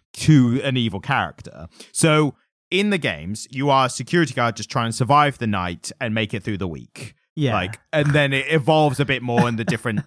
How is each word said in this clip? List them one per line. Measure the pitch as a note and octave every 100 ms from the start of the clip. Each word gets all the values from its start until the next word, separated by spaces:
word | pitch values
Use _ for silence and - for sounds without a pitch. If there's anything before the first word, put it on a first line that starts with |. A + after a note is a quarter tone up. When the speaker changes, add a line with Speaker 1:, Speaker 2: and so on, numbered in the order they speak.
| _
Speaker 1:
to | - - D3+ B2 B2
an | C3+ B2+
evil | A2+ F#2
character. | - B2+ F2 - - - E2+ - -
So | - D#3+ D3+ D3 - _ _ _
in | F#3 G#3
the | F#3+
games, | C3+ D#2 E2+ G#2+ -
you | C3 C#3+
are | C3+ B2+
a |
security | - B2 F3 D3
guard | B2 A#2 G#2+
just | -
trying | C3 A2+
to | A2
survive | A#2+ D3 D3 -
the | A2+
night | G2+ F2+ E2+ - -
and | A#2
make | A2 G#2+
it | G#2+
through | A2+ F#2+
the | F#2
week. | C#2+ - - A2+ - _
Speaker 2:
Yeah. | - C3+
Speaker 1:
Like, | G#2 F#2+ - _
and | D#3 D3
then | D3 C#3
it | C3+ C3+
evolves | D#3 D3+ D#3 D3+ B2+
a | C#3+
bit | B2+
more | B2 A#2+ A#2+
in | A2+
the |
different, | A2 A2+ A#2+ G#2